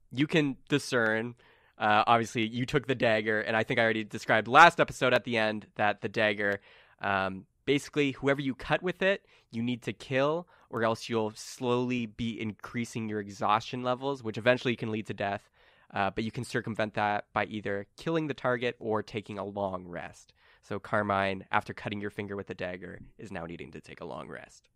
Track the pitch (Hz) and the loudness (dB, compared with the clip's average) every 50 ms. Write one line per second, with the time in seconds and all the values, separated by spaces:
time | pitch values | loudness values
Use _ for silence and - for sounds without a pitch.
0 | _ _ - 123 147 147 - 160 147 139 127 - - - 147 135 - - 135 120 | _ _ -2 -2 0 2 4 2 2 2 -2 -6 -2 0 0 0 0 2 2 4
1 | 113 110 110 110 113 120 120 - - - - _ _ _ _ - 110 107 107 107 | 4 4 2 2 0 -4 -8 -14 -20 -20 -20 _ _ _ _ -2 2 6 6 6
2 | 107 - 120 117 117 107 - 123 110 110 117 120 127 - - 147 123 131 131 113 | 8 8 6 6 4 2 0 0 -2 0 0 -2 -2 0 0 0 0 0 0 0
3 | 127 117 110 110 107 110 107 107 107 - 113 110 110 - 135 117 117 113 110 110 | 2 2 2 2 2 2 0 0 0 2 2 2 2 2 2 4 4 4 2 0
4 | 107 104 - 110 - - 123 110 104 117 123 147 165 170 - - 147 - - - | -2 -4 -8 -8 0 2 2 4 4 6 10 10 10 10 10 6 2 0 2 0
5 | 139 127 123 120 - 127 117 110 110 110 107 107 - - _ - 107 104 104 - | 2 4 4 4 2 2 0 2 2 2 0 -2 -8 -10 _ 0 0 0 0 0
6 | - 104 98 117 110 107 104 104 104 101 101 101 - - - - - _ _ _ | -6 -4 0 2 2 2 2 0 0 0 0 -2 -4 -12 -20 -20 -20 _ _ _
7 | 98 101 98 95 95 95 95 95 - - _ _ _ - 139 143 - - - 151 | -2 0 0 0 0 -2 -4 -6 -10 -14 _ _ _ 0 0 0 0 -2 -2 0
8 | 143 139 127 - 135 135 139 139 143 135 120 - - - 151 160 180 185 170 - | 0 0 -2 -2 0 0 0 0 0 -4 -6 -6 -2 -2 -2 0 0 -4 -2 0
9 | 190 190 196 - - _ _ _ _ _ 117 113 117 123 123 117 - 123 107 - | 0 0 0 0 -4 _ _ _ _ _ -6 -4 -2 -2 -2 -2 -4 -8 -8 -8
10 | - - 131 131 139 147 156 170 175 - _ _ _ _ 127 113 113 113 113 - | -8 -4 0 0 2 2 0 -2 -6 -10 _ _ _ _ -4 0 0 2 0 0
11 | - - 117 113 110 107 107 - - - - - 131 123 123 123 127 123 123 123 | -4 -2 -2 -2 -2 -2 -4 -10 -14 -16 -10 -4 0 0 2 2 0 0 -2 -2
12 | 117 107 104 - 120 113 107 - 113 110 98 - - - - 120 117 - - 113 | -4 -6 -6 -6 -6 -6 -4 -4 -6 -8 -8 -8 -14 -8 -6 -6 -6 -4 -6 -6
13 | 113 107 107 107 101 101 98 95 110 101 104 113 - - - 123 123 123 123 123 | -6 -4 -4 -6 -6 -8 -6 -4 2 2 2 2 2 -2 -8 -4 -2 -2 -2 -2
14 | 131 139 143 127 113 110 104 117 104 123 127 123 - 127 117 - 120 110 107 110 | -2 -4 -4 -4 -6 -6 -6 2 4 4 4 4 2 0 -2 -2 -2 -4 -4 -4
15 | 104 - 104 - 104 101 101 104 - _ _ _ _ _ _ _ _ _ - 107 | -4 -6 -6 -4 -2 -2 -2 -4 -8 _ _ _ _ _ _ _ _ _ -2 -2
16 | 98 98 92 117 113 113 - 131 117 - - 123 101 120 107 90 110 107 - 117 | 0 0 0 -2 -4 -4 -4 -6 -8 -4 -4 -4 -2 -2 -2 -2 -2 -2 0 0
17 | 107 104 104 104 - _ _ 110 104 - 113 107 95 104 101 101 101 - _ - | 0 0 0 0 -4 _ _ -2 -2 0 -4 -6 -4 -4 -4 -4 -6 -10 _ -8
18 | - 165 165 160 156 143 127 - - 127 123 120 123 120 120 - - 113 110 107 | -6 -2 0 0 0 -2 -4 -2 0 0 0 0 0 -4 -4 -4 -2 -2 0 0
19 | 101 - - 110 98 - 107 98 95 104 101 101 101 95 95 92 90 87 85 80 | -2 -4 -6 -8 -8 -6 -8 -8 -8 -6 -4 -4 -4 -4 -4 -6 -8 -10 -10 -10
20 | 82 87 - - - _ _ _ _ _ _ _ _ - 104 98 - - 113 107 | -10 -12 -16 -20 -20 _ _ _ _ _ _ _ _ -10 -10 -10 -6 -2 0 0
21 | 104 101 98 98 98 98 95 95 - - - 107 - - 104 - - 110 104 101 | 2 2 2 2 2 0 -2 -4 -6 -2 0 0 0 -2 -8 -8 -8 -6 -6 -6
22 | 101 104 - - 104 98 101 98 95 - 95 - 90 90 92 90 92 90 92 95 | -6 -8 -8 -8 -8 -8 -8 -8 -8 -10 -10 -8 -8 -8 -8 -10 -12 -14 -14 -16
23 | - - - - - 95 98 85 85 85 85 76 73 71 80 78 - - 71 - | -18 -20 -20 -18 -16 -12 -10 -10 -10 -10 -10 -12 -14 -14 -16 -18 -18 -18 -16 -14
24 | 87 80 64 76 67 60 76 - - - - - _ _ _ | -12 -12 -10 -12 -12 -12 -14 -14 -16 -18 -20 -20 _ _ _